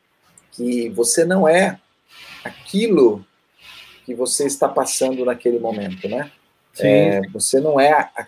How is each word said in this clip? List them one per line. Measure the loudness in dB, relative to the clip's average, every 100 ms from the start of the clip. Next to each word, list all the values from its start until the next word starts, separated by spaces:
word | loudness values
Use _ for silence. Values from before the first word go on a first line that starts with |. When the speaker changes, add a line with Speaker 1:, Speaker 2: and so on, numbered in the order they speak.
| _ _ _ _ _
Speaker 1:
que | -8 -4 -4 -4
você | -2 0 0
não | 2 2 4
é | 4 2 -4 _ _ _ -20 -20 -18
aquilo | -18 -18 -6 -2 2 4 4 2 -12 _ _ _ -20 -20 -20 -20 -12
que |
você | -6 -4 -2 -2
está | -2 -2
passando | -2 -4 -2 -2 -2
naquele | -4 -2 -2 -2
momento, | -4 -6 -8 -8 -8
né? | -8 -10 _ _ _ _
Speaker 2:
Sim. | -2 4
Speaker 1:
É, | 4 4 0 -4
você | -6 -2 0
não | 2 2
é | 4
a, | 4 0 -8